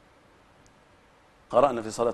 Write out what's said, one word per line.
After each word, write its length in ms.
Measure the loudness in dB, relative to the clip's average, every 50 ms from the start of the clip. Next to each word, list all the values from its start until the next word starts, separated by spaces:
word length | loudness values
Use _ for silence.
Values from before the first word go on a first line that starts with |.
| _ _ _ _ _ _ _ _ _ _ _ _ -20 -20 _ _ _ _ _ _ _ _ _ _ _ _ _ _ _ -2
قرأنا 320 | 2 2 2 2 2 -2
في 100 | -8 -8
صلاة 220 | -6 -4 -2 -2